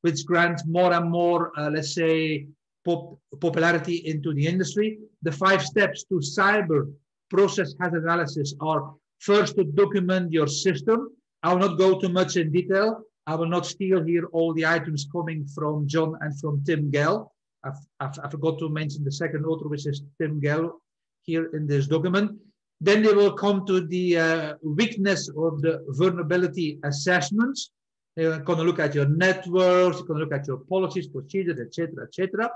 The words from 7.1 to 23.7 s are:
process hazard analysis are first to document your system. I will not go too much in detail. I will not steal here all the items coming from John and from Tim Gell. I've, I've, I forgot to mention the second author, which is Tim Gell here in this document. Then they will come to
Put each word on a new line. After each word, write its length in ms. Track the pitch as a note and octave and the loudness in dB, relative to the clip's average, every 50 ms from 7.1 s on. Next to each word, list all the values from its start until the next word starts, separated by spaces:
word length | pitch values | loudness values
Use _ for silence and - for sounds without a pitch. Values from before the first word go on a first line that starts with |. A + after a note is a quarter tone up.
| _ _ _ _ | _ _ _ _
process 440 | - F#3 G3+ F#3 - G#3 F3+ C#3 - - | 4 4 4 4 4 -2 -4 -4 -4 -4
hazard 240 | F3 F3 E3+ E3 D#3+ | -4 -2 -2 -2 0
analysis 480 | E3 E3+ F3 E3 C#3 - D#3+ C3+ - - - | 0 0 0 0 -2 -4 -4 -4 -4 -6 -4
are 340 | D#3 D#3+ D#3 D3 C#3+ - - _ _ _ _ _ | -2 0 0 0 -2 -6 -16 _ _ _ _ _
first 340 | - G3+ G3+ G#3 F#3 C#3+ - | 0 4 4 4 4 2 0
to 80 | G3+ | 0
document 720 | F3+ D3 D3 F#3 G3+ G3+ - G3 F3+ F3+ F#3 F#3 F3+ E3+ | 0 2 4 2 2 4 2 0 2 2 0 0 0 0
your 160 | D#3+ D#3+ D3+ C#3+ | 2 2 2 2
system. 600 | C#3+ - - F#3+ E3 C#3 - A3 A3 A3+ C#4 - - _ _ _ _ _ - | 0 0 0 0 0 0 2 2 2 2 0 -6 -12 _ _ _ _ _ 0
I 80 | E3+ | 2
will 80 | F3+ F3+ | 2 4
not 180 | G3 G3+ E3 D#3+ | 2 2 4 4
go 220 | F#3+ F#3+ F#3+ F#3+ | 6 4 4 4
too 80 | G3+ F#3 | 0 0
much 280 | F3 F#3 F3+ - - | 2 2 0 2 2
in 140 | F3+ E3 D#3 | 0 0 2
detail. 520 | C#3+ F3+ F3+ F#3 F#3+ G3 G#3 A3 A3+ A3 - _ _ _ _ D3+ | 0 0 0 2 2 2 2 0 -2 -4 -12 _ _ _ _ -6
I 80 | D#3+ | -4
will 100 | E3 E3+ | -2 -2
not 180 | E3 F3 F3 E3+ | 0 -2 -2 -2
steal 380 | - - _ G3 F#3 F#3+ F3+ | -4 -6 _ 0 2 2 2
here 220 | D#3+ E3 E3+ E3+ D#3+ E3+ | 2 2 0 0 0 0
all 200 | E3+ E3 E3 E3 | 0 0 0 2
the 140 | D#3+ D#3+ D#3+ | 0 0 2
items 400 | D#3+ E3+ E3 - E3 D#3 C#3+ C#3 - | 2 2 0 0 -2 -4 -6 -6 -6
coming 340 | - F3 D#3+ D#3+ D#3+ D#3 C#3+ C#3+ - | -6 -6 -4 -4 -6 -6 -8 -8 -8
from 320 | - D3+ D3 D3+ D3+ D3 | -6 -4 -4 -2 -2 -2
John 300 | C#3+ D3 E3 D#3+ D#3 D#3+ - | 0 0 0 0 0 -2 -6
and 180 | D3+ D3+ C#3 - | -6 -8 -8 -6
from 240 | - D3+ D3 C#3 C#3 | -6 -4 -4 -2 0
Tim 260 | F3 E3 D3 D3 C#3+ | 0 0 0 0 0
Gell. 420 | C#3 C#3+ D3 D#3+ G3 A3 G#3+ _ _ _ _ _ _ _ - | 0 0 2 0 0 -2 -6 _ _ _ _ _ _ _ -12
I've, 140 | C3+ C#3 C#3+ - _ _ _ | -12 -12 -12 -20 _ _ _
I've, 180 | C#3+ C3 C#3+ D#3+ D3 | -10 -10 -10 -10 -12
I 40 | C#3+ | -10
forgot 300 | D3+ D3 D3 D#3+ D3+ D#3 | -8 -2 -2 -2 -2 -2
to 100 | E3 D#3 | -4 -4
mention 360 | D3+ D#3 D#3 D3 C#3 D3 D3 | -4 -4 -4 -6 -6 -4 -6
the 80 | C3+ | -6
second 320 | C#3 - E3 D#3 D3+ D3+ D3+ | -4 -4 -4 -4 -4 -4 -2
author, 240 | D#3+ D#3 - - D3 | -2 -4 -4 -4 -6
which 180 | D3 C#3 C#3+ | -6 -4 -4
is 160 | D3 C#3 - - - _ _ | -6 -6 -6 -10 -16 _ _
Tim 200 | E3 D3+ D3+ D3 | -4 -4 -2 -2
Gell 400 | C#3+ D3 D3 D#3+ E3 F3 - - _ _ _ _ _ _ _ _ | 0 0 0 0 -2 -4 -6 -12 _ _ _ _ _ _ _ _
here 320 | _ - D#3+ E3 E3 D#3+ D#3 | _ -4 -2 -2 -2 -4 -6
in 140 | D3+ D3+ C#3+ | -6 -2 0
this 180 | C#3+ C#3 C#3 | 0 0 2
document. 460 | C#3 D#3 D#3+ D#3 F3+ F3 G3+ G#3 G#3 - - _ _ _ _ _ _ _ _ | 2 0 0 2 2 2 2 0 0 -4 -12 _ _ _ _ _ _ _ _
Then 240 | D#3 F#3+ G#3 G#3+ G#3+ | 2 4 4 6 6
they 80 | A3 | 6
will 220 | G3+ G3+ G3+ G3 G3 | 6 6 6 4 4
come 300 | - G3 G#3 G3+ F#3+ F#3 | 2 0 2 2 2 0
to 200 | F#3+ | 2